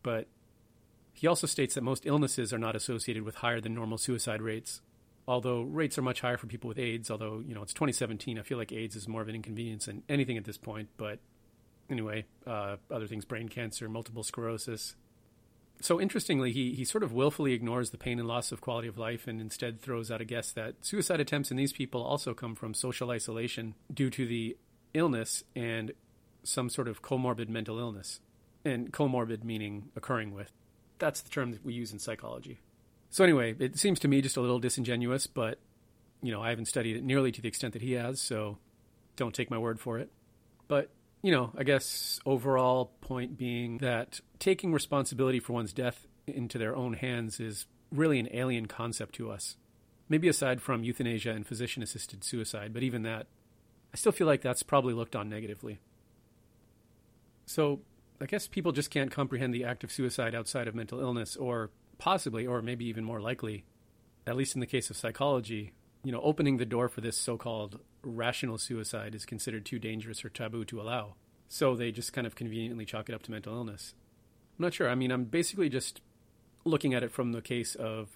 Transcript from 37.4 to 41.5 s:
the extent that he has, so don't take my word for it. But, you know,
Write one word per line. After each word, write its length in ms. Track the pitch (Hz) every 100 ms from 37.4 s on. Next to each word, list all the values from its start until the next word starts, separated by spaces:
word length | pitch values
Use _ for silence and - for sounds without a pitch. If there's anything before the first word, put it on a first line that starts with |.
the 60 | 113
extent 260 | - 123
that 80 | 113
he 100 | 123
has, 280 | 123 117 131
so 380 | - 110 107 104 _ _ - _ -
don't 180 | - 123
take 160 | - 113
my 100 | 117
word 200 | 117 113
for 180 | 123 113
it. 140 | - _ _ _ _ _ _
But, 240 | 143 - _ _ _
you 100 | 190
know, 200 | 147 117